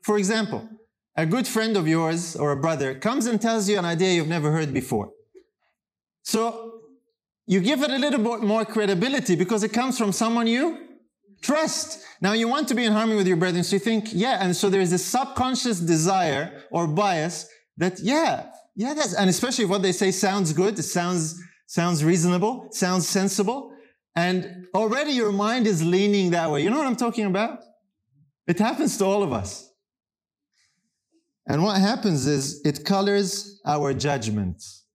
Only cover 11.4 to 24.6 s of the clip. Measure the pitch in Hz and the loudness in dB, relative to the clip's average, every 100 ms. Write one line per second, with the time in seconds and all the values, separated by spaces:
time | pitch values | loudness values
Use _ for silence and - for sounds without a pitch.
11.4 | - 294 320 - - - - - 185 220 | -2 0 0 -2 -8 -12 -18 -4 -2 0
12.4 | 233 269 269 240 233 214 226 220 185 175 | 0 0 0 0 2 2 2 2 2 2
13.4 | 180 175 175 196 226 226 214 175 233 214 | 2 0 0 0 2 0 -2 -2 0 0
14.4 | 185 175 202 196 185 175 - 247 269 254 | 0 0 2 2 2 0 0 -2 -2 -2
15.4 | 254 254 247 190 165 160 165 190 170 139 | -2 0 -2 -2 2 2 4 2 2 -2
16.4 | 165 - - 170 170 151 208 170 160 170 | -4 -10 -8 -4 -2 0 2 0 -2 -6
17.4 | - - _ - 180 180 190 294 311 147 | -14 -20 _ -4 -4 -2 -2 0 2 -2
18.4 | - - _ - 233 302 269 175 190 170 | -6 -20 _ -6 -4 -2 -2 2 2 2
19.4 | 240 247 208 202 190 180 190 185 202 196 | 0 0 0 2 0 2 0 2 0 2
20.4 | 175 156 190 214 - 180 175 180 156 - | 0 2 0 0 -4 -2 -2 -2 -2 -8
21.4 | - _ _ - 170 170 156 180 175 180 | -18 _ _ -2 0 2 2 4 4 2
22.4 | 208 254 - - 185 185 165 202 196 196 | 0 -2 -10 -4 0 0 0 0 0 0
23.4 | 202 262 262 - - _ _ - 175 185 | -2 -2 -8 -20 -20 _ _ -2 0 0
24.4 | 170 - | -4 -14